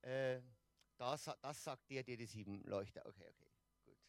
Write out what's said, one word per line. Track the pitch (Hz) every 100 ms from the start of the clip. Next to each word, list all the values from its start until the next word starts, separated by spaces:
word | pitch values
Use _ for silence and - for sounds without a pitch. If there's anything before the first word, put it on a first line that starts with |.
Äh, | 123 131 131 127 123 120 _ _ - _
das, | 123 147 - 139
das | 135 147
sagt | - 131 _
der, | 135
der | 127 120
die | 113
sieben | 110 98 101
Leuchter. | - 98 104 - -
Okay, | - 85
okay, | - - _ _ _
gut. | - -